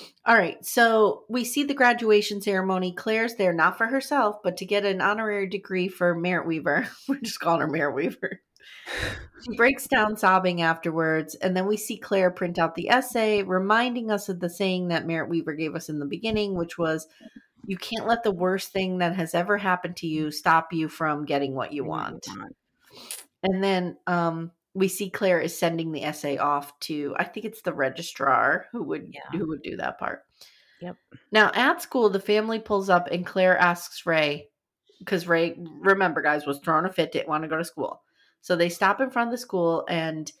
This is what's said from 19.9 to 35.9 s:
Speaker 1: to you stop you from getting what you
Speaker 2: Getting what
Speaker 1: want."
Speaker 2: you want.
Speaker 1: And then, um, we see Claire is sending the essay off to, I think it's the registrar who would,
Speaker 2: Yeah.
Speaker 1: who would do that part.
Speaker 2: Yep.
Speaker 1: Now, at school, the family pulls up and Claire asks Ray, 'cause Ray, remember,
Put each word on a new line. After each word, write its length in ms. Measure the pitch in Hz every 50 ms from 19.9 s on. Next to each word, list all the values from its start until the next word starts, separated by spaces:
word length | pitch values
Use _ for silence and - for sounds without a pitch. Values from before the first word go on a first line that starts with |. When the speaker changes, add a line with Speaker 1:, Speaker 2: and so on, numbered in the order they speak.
| 180 -
Speaker 1:
to 100 | 175 160
you 240 | 156 156 156 151
stop 400 | 147 - - 175 160 165 165 -
you 160 | 175 160 156 156
from 380 | - - 165 156 151 147 151
getting 280 | 143 151 143 143 135 131
what 180 | 131 113 -
you 100 | 147 143 127
Speaker 2:
Getting 60 | -
what 200 | 76 57 50 -
Speaker 1:
want." 160 | - - -
Speaker 2:
you 120 | - - -
want. 160 | - - - _ _ _ _ _ _ _ - - - - - - - _ _ _ -
Speaker 1:
And 180 | 190 185 190
then, 360 | 190 196 190 185 180 170 - - _ 180
um, 420 | 180 175 170 165 165 165 165 170 - _ _ _ _
we 140 | 190 190 185
see 200 | - - 202 185
Claire 320 | - - 208 190 180 165
is 160 | 139 170 165 -
sending 320 | 185 165 165 165 165 160
the 120 | 156 139 -
essay 320 | 147 151 - - 143 143
off 420 | - 135 147 147 143 143 - - _
to, 340 | - - 156 147 147 143 - -
I 60 | -
think 220 | - - 214 214
it's 160 | 214 - -
the 100 | - 180
registrar 920 | 151 143 139 131 165 165 170 - - - 131 135 127 117 113 135 160 180 - -
who 100 | - 240
would, 260 | 165 120 104 - - -
Speaker 2:
Yeah. 120 | - 143 139 143
Speaker 1:
who 160 | 160 185 190 156
would 140 | 156 -
do 160 | - 85 - -
that 200 | 69 64 - -
part. 240 | - - - - - _ _ _ - - _ _ _ _ _ _
Speaker 2:
Yep. 140 | 175 180 - - _ _ - - _ _
Speaker 1:
Now, 180 | 208 220 208 - -
at 260 | 220 247 285 359 -
school, 300 | - - - 262 226 208
the 100 | 190 190
family 380 | 196 - 208 214 214 220 226 214
pulls 320 | 220 - 208 196 190 196
up 180 | 180 175 175 180
and 140 | - 180 175
Claire 320 | - - 190 185 185 180
asks 480 | - 180 175 175 175 - - - - -
Ray, 460 | 170 165 156 151 147 147 147 - - _ _ _ _ _ _ _ _ _ _ 180
'cause 200 | - 202 170 165
Ray, 300 | 175 170 165 170 165 - - 175 160 143 147
remember, 400 | 170 196